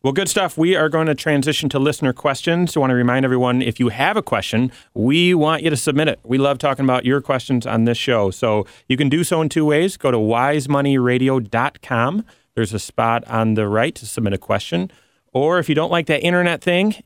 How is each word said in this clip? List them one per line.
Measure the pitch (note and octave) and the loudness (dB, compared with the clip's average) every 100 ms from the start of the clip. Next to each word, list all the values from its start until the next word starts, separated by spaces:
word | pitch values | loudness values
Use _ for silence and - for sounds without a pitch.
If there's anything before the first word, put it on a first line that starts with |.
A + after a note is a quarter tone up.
Well, | C3+ | 0
good | C3+ F#3+ | 0 0
stuff. | - F3+ - | 0 0 0
We | E3 F#3 | 0 2
are | D#3 | 2
going | D#3+ D#3+ | 2 0
to | D3 | 0
transition | E3 D3 C3+ D3 D3+ | 0 0 0 -2 -2
to | C#3 | 0
listener | C#3 C#3 C#3 | 0 0 -2
questions. | B2 C#3+ C#3 - E3+ F3 D#3+ | -2 -2 -2 0 0 0 0
I | |
want | C3 | 0
to | |
remind | B2 B2 B2+ | 2 2 2
everyone, | C3 B2+ B2 B2 | 2 0 2 0
if | A#2+ A2+ | -2 0
you | B2 | -2
have | G#2+ D3+ G#3+ | 0 0 0
a | |
question, | - A2 - A2 B2+ - - | -2 -4 -2 -2 -2 -6 -14
we | - A2+ D#3 F3 | -2 0 2 2
want | F3+ D3+ D#3+ | 2 2 0
you | E3 | 0
to | C#3+ | -2
submit | - C#3 D#3 | 0 0 0
it. | A2+ | -2
We | A2+ C3 | -2 0
love | C#3 C3+ | 0 0
talking | D3 C3+ | -2 0
about | C3+ B2+ | 0 0
your | B2 C#3 | 0 -2
questions | - C3 - B2+ - | 0 -4 0 -2 0
on | A2+ A2+ | 0 0
this | A#2 | 0
show. | - A#2 G2+ | 0 0 0
So | F#2 A#2+ G#2+ F#2+ - _ | 0 0 0 -2 -12 _
you | C3 | 0
can | C#3+ | 2
do | D3+ | 0
so | F3 E3 | 0 0
in | D#3 | 0
two | E3 | 0
ways. | D3+ D3 F#3 - | 2 2 0 -2
Go | C#3 | 0
to | B2 | 0
wise | G#2+ A#2 C3 D3+ C3 | 2 0 0 -2 0
money | C#3+ C#3 C3+ | 0 2 2
radio | B2 B2 C3 C3 | 2 2 2 0
dot | G#2+ A#2 C3+ - | -2 -2 -2 -6
com. | - A#2+ B2 G3 A3 _ _ | -4 -2 0 -2 -6 _ _
There's | - G#2+ | -4 -4
a | G#2 | -4
spot | - - A2+ A#2 - | -8 -2 0 0 -2
on | A2+ A2+ | -2 0
the | G#2+ G#2 | 0 0
right | G#2+ C3+ - | 0 -2 -4
to | A2+ | -12
submit | - G#2 | -6 -4
a | G2 | -4
question. | - G2+ - E3+ F#3 _ _ _ _ | -2 -4 -2 -4 -6 _ _ _ _
Or | C3 D3 F3+ | -2 0 0
if | E3 | 0
you | |
don't | D3+ E3 | 0 0
like | E3+ D#3 | -2 0
that | D3+ | 0
internet | E3+ F3 F3 E3 | 2 0 0 -2
thing, | - F3 G#3 G#3 | 0 0 0 -2